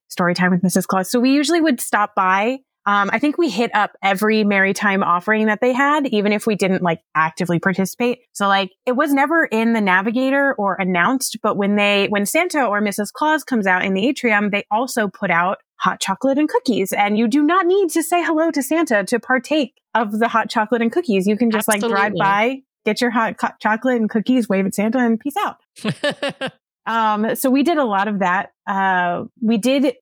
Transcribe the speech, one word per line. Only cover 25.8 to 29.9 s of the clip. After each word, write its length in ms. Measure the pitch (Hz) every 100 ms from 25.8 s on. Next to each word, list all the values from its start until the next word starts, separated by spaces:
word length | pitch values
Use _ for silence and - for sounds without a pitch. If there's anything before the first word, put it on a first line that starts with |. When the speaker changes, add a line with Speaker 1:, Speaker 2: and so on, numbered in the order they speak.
Speaker 2:
<laughs> 720 | 214 - 294 - 277 - 262 - _ _ -
Speaker 1:
Um, 480 | 226 220 208 220 -
so 140 | 262
we 140 | 269
did 160 | 294 302
a 40 |
lot 240 | 247 196 208
of 120 | 202
that. 320 | 180 185 - _ -
Uh, 560 | 196 190 180 175 175 - -
we 160 | 220 233
did 380 | 247 277 269